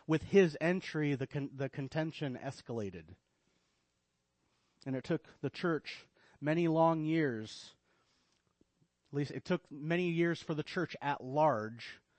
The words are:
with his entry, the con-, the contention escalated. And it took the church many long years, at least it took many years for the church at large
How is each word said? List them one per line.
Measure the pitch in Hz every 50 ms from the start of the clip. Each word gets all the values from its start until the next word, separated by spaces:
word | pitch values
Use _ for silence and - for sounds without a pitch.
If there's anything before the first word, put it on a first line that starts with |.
| -
with | - 160 151 -
his | - 196 196 185 160 - -
entry, | 156 170 185 185 - - - 156 151 147 143
the | 123 135
con-, | - - 147 139 - 135
the | 131 139 131
contention | - 147 135 135 - 160 156 160 - - 151 135 123 - -
escalated. | 139 - - - - 120 113 104 95 90 87 80 85 90 - _ _ _ _ _ _ _ _ _ _ _ _ _ _ _ _ _ _ _ _ _ _ _ _ _ _ _ _ _ _ _ _ -
And | 135 131
it | 127 -
took | - 165 151 - - - _
the | - 135
church | - - - 175 160 143 - - - - - _ _ _ _ _ _ -
many | 139 147 160 170 170
long | 165 160 160 165 165 165 160 156
years, | 156 160 165 151 135 117 110 110 - - - - - - _ _ _ _ _ _ _ _ _ _ _ _ _ _ _ _ _ _ _ _ _ _ _ _ _ _ _
at | 139
least | 143 147 -
it | 143 135 -
took | - 180 165 - -
many | 156 139 147 160 170 180 180 175
years | 165 165 170 170 160 -
for | - - 156
the | 147 -
church | - - 185 160 - - -
at | - 143 139 - 120
large | 131 135 151 156 151 127 107 107 110 117 117 - - - - _ _ _